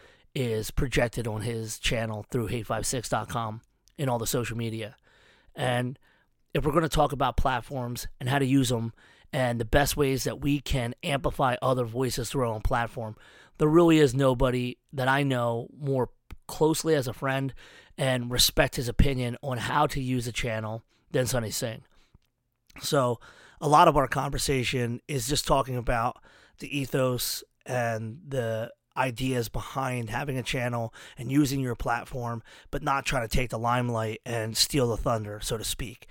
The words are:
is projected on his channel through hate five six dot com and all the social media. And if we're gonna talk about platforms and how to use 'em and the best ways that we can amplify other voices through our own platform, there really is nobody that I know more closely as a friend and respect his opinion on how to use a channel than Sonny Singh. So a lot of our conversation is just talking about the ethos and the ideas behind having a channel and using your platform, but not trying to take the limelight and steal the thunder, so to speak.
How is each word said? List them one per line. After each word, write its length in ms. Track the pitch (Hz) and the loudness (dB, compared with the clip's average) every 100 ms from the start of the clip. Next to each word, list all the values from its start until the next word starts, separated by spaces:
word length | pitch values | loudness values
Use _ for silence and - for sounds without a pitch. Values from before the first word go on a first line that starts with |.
| - - _ | -20 -20 _
is 380 | 147 120 110 104 | -6 -2 -2 -2
projected 560 | - 135 - 120 - 113 | 0 0 2 0 0 -4
on 160 | 107 | -4
his 360 | 117 113 110 - | -4 -6 -6 -6
channel 460 | - 120 113 107 - | -2 -2 -4 -6 -4
through 160 | 127 107 | -4 -2
hate 200 | 123 104 | -4 -4
five 200 | 110 - | -4 -2
six 220 | 131 - | -4 -2
dot 200 | 117 110 | -4 -2
com 320 | 120 110 110 _ _ _ - | -6 -6 -8 _ _ _ -6
and 100 | 135 | -2
all 100 | 120 | -2
the 80 | 110 | 0
social 280 | 127 113 117 | -2 -2 -4
media. 400 | 113 110 107 - _ _ _ _ _ | -6 -6 -10 -14 _ _ _ _ _
And 440 | - 127 123 123 127 _ _ _ _ _ | -4 -2 0 -2 -8 _ _ _ _ _
if 100 | 151 | -2
we're 80 | 147 | 2
gonna 160 | 156 160 | 2 2
talk 240 | 160 143 | 2 2
about 240 | 135 131 - | 2 0 2
platforms 680 | 135 120 - 135 120 120 - - | 2 0 -4 -6 -6 -8 -10 -6
and 80 | 127 | 0
how 100 | 139 | 2
to 80 | 131 | 4
use 260 | 139 123 | 4 4
'em 220 | 117 113 - - - - | 0 -2 -8 -20 -20 -6
and 280 | 143 127 117 | -2 0 0
the 60 | 110 | 2
best 300 | 143 139 147 | 4 4 2
ways 280 | 135 131 | 0 0
that 160 | 135 120 | -2 -2
we 200 | 143 143 | 0 0
can 340 | - 139 117 - | 0 -2 -2 -6
amplify 540 | 170 139 151 - 131 123 | -4 -2 -2 0 0 2
other 240 | 131 127 | 0 0
voices 460 | 117 117 127 127 113 | -2 -2 -2 -2 -4
through 120 | 139 | -2
our 120 | 117 | -2
own 80 | 110 | 0
platform, 540 | - 123 113 123 110 110 - - - - | 0 0 -2 -6 -10 -12 -20 -20 -16 0
there 100 | 151 | 6
really 300 | 165 170 156 | 8 8 8
is 160 | 143 | 6
nobody 640 | 131 135 123 131 123 123 - _ | 6 4 4 2 2 -2 -6 _
that 160 | 135 127 | -2 2
I 160 | 135 | 2
know 440 | 139 123 120 117 - 156 | 2 2 0 -2 -6 -8
more 320 | 139 131 120 _ - - - | -2 0 -2 _ -20 -18 -12
closely 460 | - 160 160 165 | 2 2 2 2
as 120 | 151 123 | 2 0
a 60 | |
friend 420 | - 135 135 135 - - - - - | -4 -2 -2 -2 -6 -18 -20 -18 -2
and 340 | 135 127 120 | 0 0 -2
respect 440 | 120 - - 139 | 2 2 4 2
his 140 | - 120 | 2 -2
opinion 480 | - 143 127 120 120 | 4 4 4 -4 -4
on 160 | 139 120 | -6 -4
how 280 | 110 147 151 | 0 2 2
to 140 | 143 | 0
use 260 | 127 127 120 | -2 -2 -2
a 60 | |
channel 500 | - 120 110 107 113 _ _ - | -4 -4 -4 -6 -10 _ _ -4
than 140 | 131 120 | -2 0
Sonny 240 | 127 107 | 0 -2
Singh. 340 | - 120 113 _ _ _ _ _ _ _ _ _ - | -4 -6 -8 _ _ _ _ _ _ _ _ _ -10
So 400 | - 147 123 113 - - - - | -2 2 2 -2 -8 -20 -20 -4
a 80 | 156 | 4
lot 180 | 151 175 | 8 8
of 100 | 147 | 6
our 120 | 131 | 2
conversation 920 | 139 143 135 - 135 117 127 120 120 - | -2 -4 -4 0 0 0 -2 -2 -4 -6
is 220 | 139 113 | -6 -2
just 180 | 143 - | -2 2
talking 300 | 139 131 123 | 0 0 -2
about 400 | 113 120 113 - - - - - | -2 0 0 -4 -20 -20 -20 -16
the 180 | 131 143 | -8 -6
ethos 680 | 131 139 131 123 - - - _ - | -2 0 0 0 -4 -6 -10 _ -6
and 540 | 127 117 110 113 143 143 | -2 -2 -2 -6 -10 -6
the 460 | 135 113 110 113 - _ - | -4 -2 -4 -6 -12 _ -2
ideas 520 | 131 117 131 123 110 | -2 0 -2 0 -2
behind 600 | - - 135 135 123 110 | -6 -6 -4 -4 -4 -4
having 280 | 120 143 131 | -4 -4 -4
a 40 | |
channel 500 | 113 135 123 120 113 - - - | -4 -4 -2 -4 -6 -10 -20 -12
and 140 | 123 | 0
using 300 | 139 139 139 | 2 4 2
your 160 | 127 113 | -2 -4
platform, 640 | 123 117 - 135 117 117 - - - | -2 -4 -4 -8 -6 -8 -10 -20 -10
but 120 | 139 | -6
not 220 | 147 139 | 0 0
trying 240 | - 139 113 | 0 -2 2
to 80 | - | 0
take 140 | 123 | 0
the 80 | 117 | -2
limelight 600 | 117 123 123 113 110 110 123 | 2 2 2 -2 -2 -6 -6
and 300 | 117 110 107 | -4 -2 0
steal 320 | - 147 120 | 2 2 2
the 80 | 107 | 0
thunder, 420 | 135 113 104 104 | 0 -2 -4 -8
so 160 | - 113 | -6 -4
to 80 | |
speak. 440 | - - 110 - - | -6 -6 -8 -12 -20